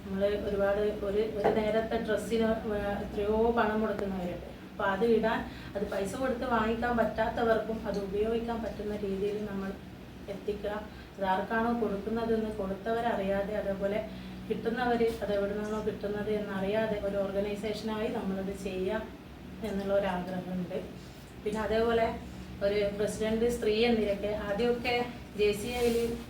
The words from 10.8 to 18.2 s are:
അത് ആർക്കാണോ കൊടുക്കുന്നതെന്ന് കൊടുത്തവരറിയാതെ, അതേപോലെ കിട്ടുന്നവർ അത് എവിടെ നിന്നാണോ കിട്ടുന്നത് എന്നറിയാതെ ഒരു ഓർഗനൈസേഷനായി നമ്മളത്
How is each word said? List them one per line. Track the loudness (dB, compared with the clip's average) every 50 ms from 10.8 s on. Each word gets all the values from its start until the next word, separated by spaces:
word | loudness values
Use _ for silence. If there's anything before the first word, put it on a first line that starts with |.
| -6 -10 -12 -14 -16 -14 -6
അത് | -2 2 2 2
ആർക്കാണോ | 2 2 0 0 2 2 2 2 2
കൊടുക്കുന്നതെന്ന് | 2 0 0 -2 -2 -2 -2 0 2 2 2 2 2 0 -2 -4
കൊടുത്തവരറിയാതെ, | -2 -4 -4 -4 -2 -2 0 2 2 2 0 0 0 2 2 2 0 0 -2 -2
അതേപോലെ | 0 -2 -2 0 0 0 0 0 -2 -4 -8 -10 -10 -10 -12 -10 -4 -4
കിട്ടുന്നവർ | -4 -2 0 0 0 2 2 2 4 4 4 2 2 0 -2
അത് | 0 2 2
എവിടെ | 2 0 0
നിന്നാണോ | -2 -2 -2 -2 -2 -2 -2
കിട്ടുന്നത് | -4 -2 -4 -2 -2 -2 0 0 0 0
എന്നറിയാതെ | 0 -2 -2 -2 0 0 2 2 2 2 0 0 0 0
ഒരു | 0 0 0
ഓർഗനൈസേഷനായി | 0 0 0 0 0 -2 -2 -2 -4 -4 -2 -2 -4 -2 -2 -2 -2 -2
നമ്മളത് | -2